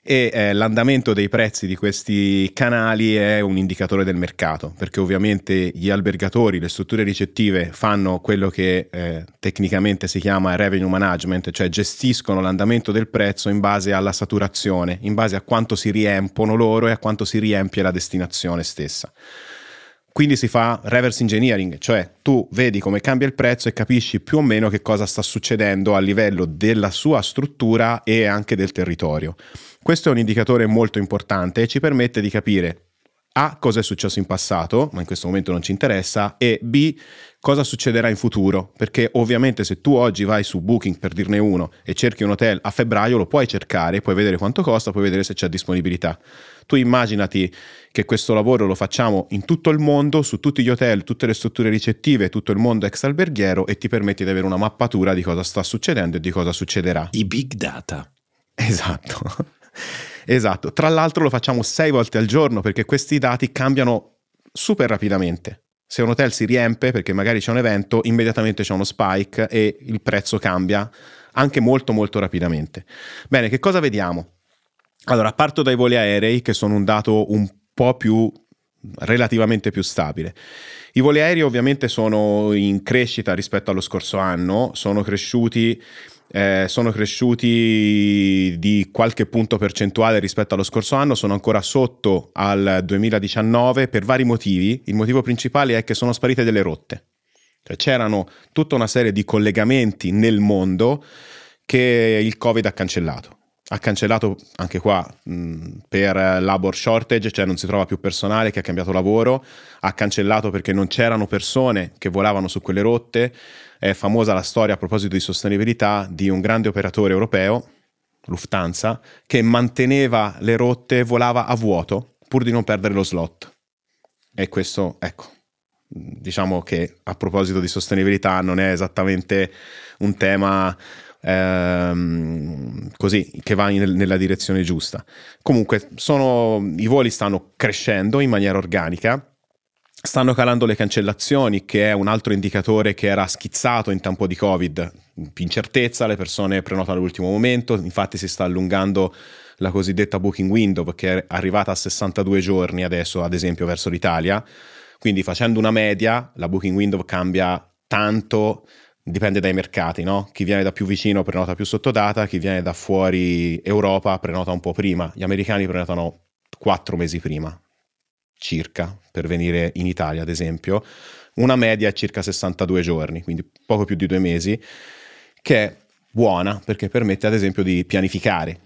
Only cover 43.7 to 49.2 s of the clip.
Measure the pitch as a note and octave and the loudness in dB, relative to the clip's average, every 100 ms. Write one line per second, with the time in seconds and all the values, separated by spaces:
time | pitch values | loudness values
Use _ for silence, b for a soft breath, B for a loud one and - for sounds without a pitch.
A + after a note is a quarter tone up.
43.7 | F#2 E2 G2 - F#2+ G#2 F2+ G2 C#3 D#3+ | -2 0 -2 0 2 2 2 -2 -2 0
44.7 | A#2 - G2+ G2+ F#2 F#2+ G2 F2 F2 - | 0 0 0 0 0 -2 -4 -4 -4 -2
45.7 | F2+ F2 F2+ E2+ D#2+ B B B B - | -2 -2 -2 -4 -6 B B B B 0
46.7 | C#3 A#2+ B2 A#2 G#2 F#2+ G2 F2+ B B | 2 4 2 2 0 0 0 -2 B B
47.7 | B B - G#2 A2 - G#2+ G#2+ B2 G2+ | B B -4 0 0 2 2 4 2 2
48.7 | F#2+ G2 - A#2 G2 | 0 -2 0 2 2